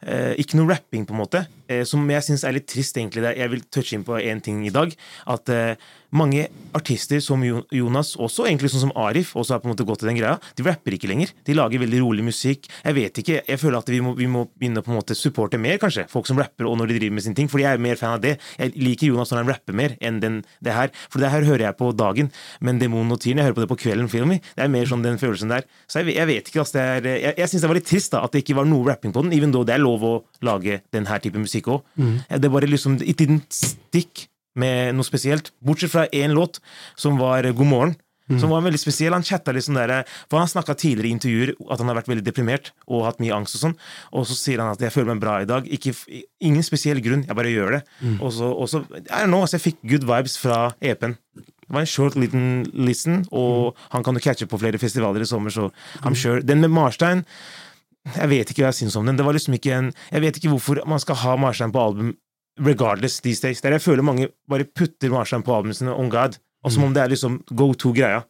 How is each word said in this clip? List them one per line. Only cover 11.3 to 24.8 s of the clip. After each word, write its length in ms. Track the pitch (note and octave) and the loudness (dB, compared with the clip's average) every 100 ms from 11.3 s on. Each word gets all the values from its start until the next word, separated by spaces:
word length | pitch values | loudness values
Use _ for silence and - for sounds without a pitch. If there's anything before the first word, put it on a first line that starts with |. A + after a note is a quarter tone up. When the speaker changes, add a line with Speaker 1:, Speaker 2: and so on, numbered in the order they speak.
| - | -6
Speaker 1:
De 100 | - | -2
lager 240 | D3 A#2+ B2 | 0 2 0
veldig 220 | A#2+ B2 | 0 2
rolig 220 | B2+ G#2+ | 2 0
musikk. 420 | A2+ A2+ C3 C3+ - - | -2 -2 -2 -2 -6 -8
Jeg 100 | - | -2
vet 200 | C#3+ G#2+ | 0 -2
ikke, 320 | - G#2 D#3 - | -4 -2 -2 -2
jeg 120 | C3 | -2
føler 180 | D#3 A#2+ | 0 0
at 80 | - | 0
vi 140 | B2 | -2
må, 160 | B2 B2 | -2 -2
vi 100 | B2 | -2
må 220 | B2 A#2+ _ | 0 -4 _
begynne 200 | B2+ A2 | -4 -4
å 60 | |
på 60 | G#2+ | -2
en 80 | A#2 | -4
måte 140 | - A2 | -4 -2
supporte 400 | D3+ C3+ G#2+ B2 | -2 0 -2 0
mer, 200 | A2+ G3 | 0 0
kanskje, 300 | G3+ B2 F2+ | 0 -2 -4
folk 160 | B2+ - | -4 0
som 100 | C3 | 0
rapper, 300 | C#3+ _ A#2 | 0 _ -2
og 100 | A#2 | 0
når 100 | A2+ | 0
de 100 | A#2 | 0
driver 140 | A2 | 0
med 80 | G#2 | -2
sin 120 | G#2 | -4
ting, 120 | G2+ C#3+ | -2 0
fordi 140 | C#3 | 2
jeg 120 | C#3 | 2
er 40 | B2+ | 0
mer 160 | A#2+ | 0
fan 200 | A#2 A#2 | -2 -2
av 60 | A#2 | 0
det. 180 | B2 D3 - - | 0 -2 -6 -6
Jeg 160 | B2+ | -6
liker 320 | A#2+ B2+ B2 D#3 | 0 0 2 2
Jonas 240 | B2 B2 | 2 0
når 60 | A#2+ | -2
han 20 | A#2 | -2
rapper 180 | C3 - | -4 -4
mer 240 | B2+ C#3+ A#2 | -2 -2 -2
enn 160 | A#2 A2+ | -6 -2
den, 240 | A2 A2 G2+ _ | -2 -4 -8 _
det 120 | - | -4
her, 160 | A2+ C3 - - | -2 -2 -4 -8
for 120 | C3 | -2
det 100 | C3+ | 0
her 120 | D3 | 2
hører 140 | D3 C#3 G#2+ | 2 2 0
jeg 60 | G2 | 0
på 180 | B2 A2 | -2 2
dagen, 360 | G#2+ G#2 D3 - - - | 0 2 -2 -4 -20 -6
men 180 | A#2+ B2 | -2 0
Demon 300 | B2 A2+ A2+ | 0 0 0
og 80 | A#2+ | 0
Tyren, 160 | A#2+ C3 | 0 2
jeg 60 | C#3+ | 2
hører 80 | |
på 100 | A2+ A2+ | 2 -2
det 20 | |
på 80 | B2+ A#2+ | -2 0
kvelden, 240 | G#2 A#2+ | 0 0
feel 160 | A#2 C3 | 0 0
me? 140 | F#3 - - | 0 -2 -2
Det 80 | |
er 40 | C3+ | 0
mer 160 | C3 | 2